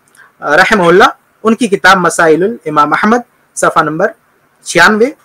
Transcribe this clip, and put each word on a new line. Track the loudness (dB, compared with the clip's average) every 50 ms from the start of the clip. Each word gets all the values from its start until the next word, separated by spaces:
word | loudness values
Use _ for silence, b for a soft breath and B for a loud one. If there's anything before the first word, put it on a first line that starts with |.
| _ b b b b b b _
अ, | -6 -2 0
रहमहुल्लाह, | 0 2 0 0 0 2 2 4 4 2 2 0 -6 _ _ _ _ -4
उनकी | -2 -2 -2 -2 -2
किताब | -2 0 2 2 2 2
मसाइलुल | 0 -2 -2 0 0 2 2 2 0 -4 -4 -8 -10 -4
इमाम | -2 -2 0 0
अहमद, | -2 -2 0 0 0 -2 -2 -8 _ _ _ _ _
सफ़ा | -4 -4 -2 0 0
नंबर | -2 -2 -2 -4 -4 -4 -4 -10 _ _ _ _ _ _ _ _ _
छियानवे, | -6 -2 0 2 2 2 2 0 -2 -2 -8